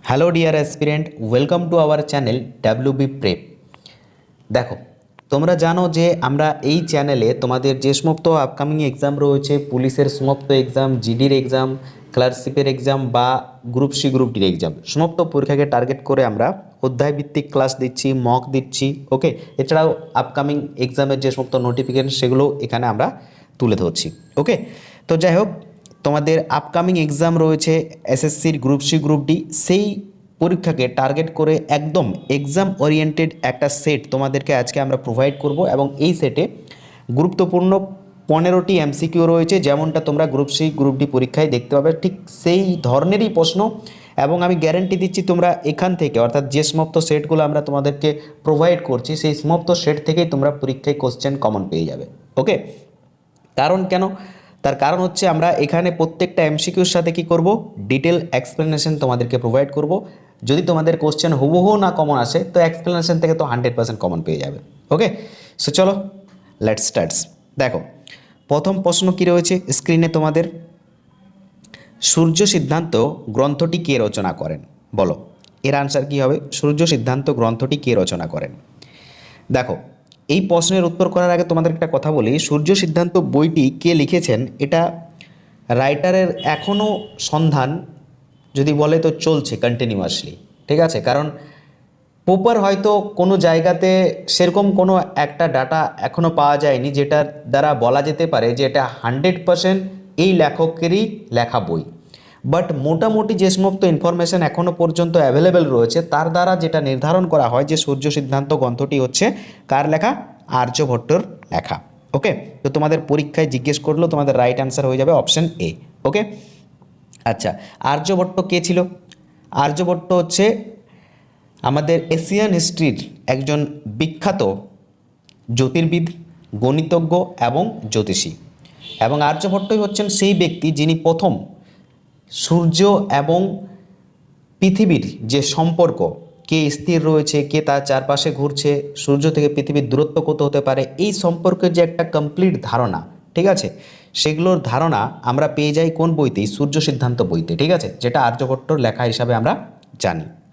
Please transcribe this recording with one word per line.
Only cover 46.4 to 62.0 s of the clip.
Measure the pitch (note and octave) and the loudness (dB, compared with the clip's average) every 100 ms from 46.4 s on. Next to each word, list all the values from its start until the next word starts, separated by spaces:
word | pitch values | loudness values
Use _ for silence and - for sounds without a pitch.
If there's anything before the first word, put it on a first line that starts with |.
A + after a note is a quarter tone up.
| C3+ | 0
যে | C#3 | 0
সমস্ত | D3+ D#3+ D#3+ E3 | 0 0 0 0
সেটগুলো | D#3+ D3+ D3+ D#3+ | 2 -2 2 0
আমরা | D3 D3 | 2 0
তোমাদেরকে | C#3+ C#3+ C#3+ C#3+ D#3 D3 - - | -2 -2 -2 0 -2 -2 -12 -6
প্রোভাইড | D#3 D#3 E3+ F3 | 0 2 4 2
করছি, | - B2 B2 D#3 | -2 -4 -4 -4
সেই | D#3 | -2
সমস্ত | D3 D3 E3+ E3+ | -2 0 0 0
সেট | E3+ D3 D3+ D#3 | 0 0 -2 0
থেকেই | D#3+ E3 | 0 0
তোমরা | C#3+ C#3 | 0 0
পরীক্ষায় | C#3+ C3 C3 C#3+ C#3+ | 0 -6 -4 -4 -2
কোশ্চেন | B2+ A#2+ C#3 C#3 | -4 -2 -4 -2
কমন | A2 G#2+ F2+ | -2 -2 -4
পেয়ে | E2 D#2+ | -4 -4
যাবে, | - - - - - | -6 -14 -18 -6 -2
ওকে? | - E3+ - - - _ _ _ _ _ _ - | 0 -2 -4 -20 -20 _ _ _ _ _ _ -2
কারণ | D3 F#3+ | 0 0
কেন? | F#3 F#3 F#3+ F#3+ - - _ _ | 0 0 -2 -6 -18 -20 _ _
তার | C#3 C3+ | -4 0
কারণ | C#3 F3+ | 0 0
হচ্ছে | F#3 - F#3 | -2 0 0
আমরা | D#3+ E3+ | 2 2
এখানে | E3 C#3+ E3 F3+ | 2 0 0 0
প্রত্যেকটা | E3+ E3 - F3+ F3+ | 0 -4 -2 -2 2
এমসিকিউর | D#3 D3+ - F3+ F3+ | 0 0 -2 0 2
সাথে | F3 E3 | 2 0
কি | E3+ | -2
করব? | E3 E3+ E3+ A3+ - - | 0 2 2 0 -4 -14
ডিটেল | G2+ C3+ D#3+ E3+ E3 | -2 0 2 0 0
এক্সপ্লেনেশন | B2+ - - D#3 D3+ D#3 D3+ | -4 -4 -4 -2 -2 -2 0
তোমাদেরকে | C3+ B2 A#2+ B2+ | 0 0 0 0
প্রোভাইড | A#2+ B2+ C#3 | 2 2 0
করব। | D3+ D3 F#3+ - - - _ | -2 -2 -2 -4 -20 -20 _
যদি | A#2 D3 | 0 0
তোমাদের | F3 D#3+ D#3+ D#3+ | 2 2 2 2
কোশ্চেন | D3+ D3+ E3+ | 0 0 0
হুবহু | C#3+ C#3 F3 F#3 G#3+ | 2 4 4 4 4
না | F#3+ | 2
কমন | F3 | 2